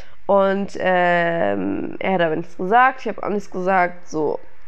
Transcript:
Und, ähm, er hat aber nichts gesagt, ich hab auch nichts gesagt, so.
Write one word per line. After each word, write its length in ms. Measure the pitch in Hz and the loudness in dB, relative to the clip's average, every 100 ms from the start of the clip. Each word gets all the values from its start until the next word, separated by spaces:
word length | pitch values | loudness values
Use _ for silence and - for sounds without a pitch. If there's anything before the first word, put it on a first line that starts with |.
| - - - | -8 -8 2
Und, 520 | 196 196 196 196 - | 4 4 0 -4 -2
ähm, 1160 | 185 180 175 175 170 170 101 - 98 98 - - | 2 4 4 2 2 0 0 0 -2 -2 -4 -4
er 140 | 202 | -2
hat 80 | 185 | 2
aber 140 | 170 160 | 2 0
nichts 220 | 170 - | -4 -6
gesagt, 440 | 185 233 254 262 | 2 4 4 2
ich 60 | 226 | -6
hab 160 | 196 | -4
auch 60 | - | -4
nichts 220 | 202 - | -4 -4
gesagt, 560 | 190 180 190 175 175 - | -4 0 2 2 -2 -6
so. 420 | 156 147 - - - | -2 -2 -2 -6 -8